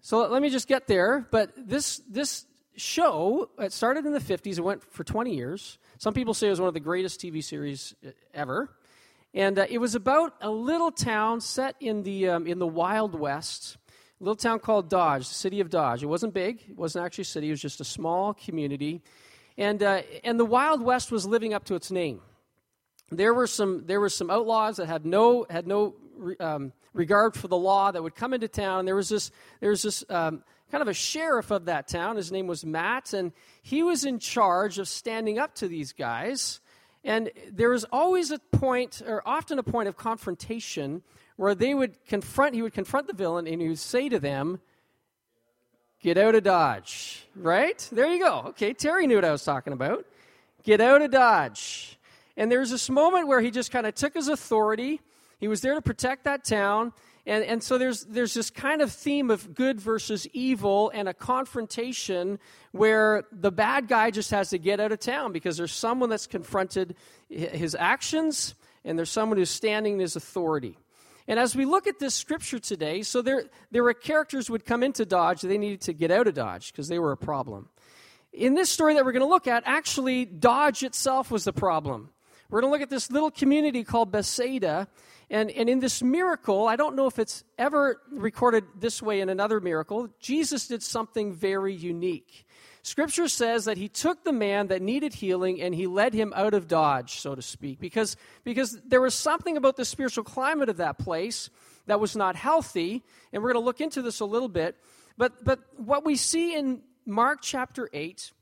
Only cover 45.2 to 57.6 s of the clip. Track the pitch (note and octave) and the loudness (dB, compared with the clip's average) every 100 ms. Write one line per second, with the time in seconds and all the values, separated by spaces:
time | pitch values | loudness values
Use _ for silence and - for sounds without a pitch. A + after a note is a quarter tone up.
45.2 | _ _ _ _ _ _ _ _ - E3+ | _ _ _ _ _ _ _ _ 2 6
46.2 | G#3+ A3+ G3 F3+ D3+ G#2 - - - - | 8 6 6 4 4 2 -8 -12 -12 -14
47.2 | - G3 F3 F3+ D4+ - - A3+ C#4+ F4 | -18 -6 2 4 2 0 -6 2 2 4
48.2 | F4+ F3+ B2+ - G3+ A#3 D4 F4 D#4 A3+ | 2 2 -4 -4 -4 0 0 2 4 4
49.2 | F3 D3 - C3+ C3+ C3+ C3+ G3+ - _ | 4 0 -2 -4 -4 -4 -2 -2 -6 _
50.2 | _ _ _ _ - G#3+ A#3 C#4 D4 C4 | _ _ _ _ 4 6 8 8 8 6
51.2 | B3 G3+ C3+ G#2 - - - - _ _ | 6 6 2 -4 -12 -12 -14 -20 _ _
52.2 | _ - G#3+ B3 C4 B3 - C4 D#4+ F#4 | _ -4 2 2 2 -4 0 4 6 4
53.2 | D#4 C4 A#3 A#3 B3 B3+ G#3+ - C#4+ E4 | 4 4 2 -2 -2 -2 -2 -2 -2 -2
54.2 | C#4 D4 - A3 G#3+ A3 B3+ D#4 _ _ | -2 -2 0 2 2 0 -2 -6 _ _
55.2 | _ _ G#3 G#3+ B3+ D4+ - A#3+ B3+ C4 | _ _ -4 -2 0 0 -2 -2 -2 -2
56.2 | - C#4 - G#3+ G3+ G#3 A#3 - _ _ | -2 -4 -2 0 2 2 -2 -6 _ _
57.2 | - G#3+ G#3+ A3+ | -2 -2 0 -2